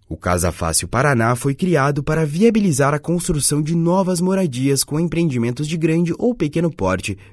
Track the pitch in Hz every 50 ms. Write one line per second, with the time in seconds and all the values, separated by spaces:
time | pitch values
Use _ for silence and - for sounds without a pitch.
0 | _ - 85 - - 90 90 90 87 87 82 - 87 82 82 - 90 85 - 117
1 | 139 147 135 113 113 117 123 120 - 139 139 - 185 180 165 143 135 143 143 147
2 | 139 - 156 160 160 143 147 175 220 233 214 220 202 185 139 123 139 139 151 147
3 | 147 - 175 175 - - 165 143 - - 147 147 151 151 170 170 165 170 180 196
4 | 190 180 185 165 180 180 190 190 190 156 120 123 131 139 139 135 - - 147 156
5 | 175 165 156 165 170 156 127 120 117 120 123 147 151 151 170 165 160 160 160 170
6 | 175 165 165 - 208 247 240 - 165 147 - 165 175 165 131 - 95 92 92 92
7 | - - 95 - - -